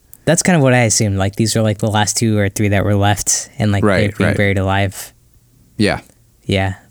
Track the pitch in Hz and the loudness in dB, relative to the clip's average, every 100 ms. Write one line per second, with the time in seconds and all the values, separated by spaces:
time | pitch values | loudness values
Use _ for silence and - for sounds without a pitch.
0 | _ - - 165 - 175 135 123 117 - | _ -6 -2 0 2 2 4 4 2 0
1 | 107 98 98 - 113 113 110 104 113 104 | 0 -2 -2 -2 -2 0 0 0 -2 0
2 | 104 - 113 107 98 - 107 98 101 101 | -2 -2 0 0 0 0 0 0 0 2
3 | 101 104 - - - - 107 101 107 95 | 2 0 -2 -4 -6 -4 -2 0 2 2
4 | 104 - 90 - 101 98 95 98 98 - | 0 0 0 0 0 0 0 0 -2 -6
5 | - - _ _ _ _ _ - 101 76 | -16 -20 _ _ _ _ _ -2 -2 -2
6 | - _ _ _ - 98 95 95 - | -8 _ _ _ -4 -2 -2 -4 -14